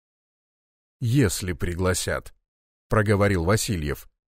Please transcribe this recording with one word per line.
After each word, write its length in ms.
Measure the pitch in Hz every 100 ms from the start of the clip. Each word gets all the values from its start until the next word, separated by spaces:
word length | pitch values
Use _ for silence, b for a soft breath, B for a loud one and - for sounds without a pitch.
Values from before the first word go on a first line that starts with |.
| _ _ _ _ _ _ _ _ _ -
«Если 500 | 117 139 104 - 92
пригласят», 840 | 82 90 85 92 - - 69 - - _ _ _ _ -
проговорил 560 | 113 104 98 101 92
Васильев. 640 | 82 110 - 90 71 67 - _ _